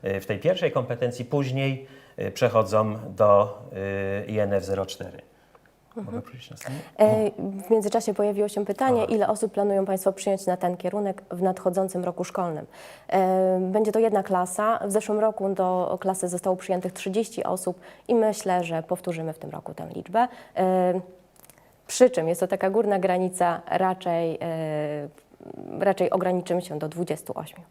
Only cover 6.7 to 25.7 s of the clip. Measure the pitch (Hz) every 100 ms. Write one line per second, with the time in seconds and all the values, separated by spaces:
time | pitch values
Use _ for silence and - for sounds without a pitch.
6.7 | 139 - - 214 214 214 208 196 196 196
7.7 | 220 208 226 214 202 208 202 208 208 208
8.7 | 202 262 240 - 220 202 214 214 208 202
9.7 | 196 196 190 196 190 - 196 196 180 180
10.7 | 180 180 202 202 190 - 180 185 185 185
11.7 | 180 190 180 180 175 185 196 175 156 -
12.7 | - - - - 190 185 185 185 185 185
13.7 | 202 214 220 226 208 190 185 180 - 214
14.7 | 226 202 202 214 214 220 214 196 196 185
15.7 | 185 180 185 190 185 180 175 190 185 -
16.7 | 180 185 185 196 196 220 - - 185 185
17.7 | 180 - - - 233 220 208 196 180 170
18.7 | 165 160 180 180 165 160 156 151 151 -
19.7 | 160 160 175 180 196 - - - - 185
20.7 | 185 180 180 185 - _ _ - - _
21.7 | _ - - 247 247 160 175 180 190 190
22.7 | 202 208 196 185 180 185 185 175 170 -
23.7 | 180 185 185 185 170 165 160 170 160 160
24.7 | 151 151 147 143 - _ - - - 50